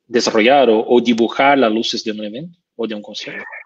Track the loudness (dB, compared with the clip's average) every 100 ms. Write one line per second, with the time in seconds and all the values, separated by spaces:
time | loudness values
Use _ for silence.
0 | _ -2 0 2 4 6 4 2 2 2
1 | 2 0 0 2 2 4 2 0 -4 -6
2 | -8 -8 -10 -12 -14 -18 _ -10 -10 -10
3 | -12 -14 -14 -14 -16 -18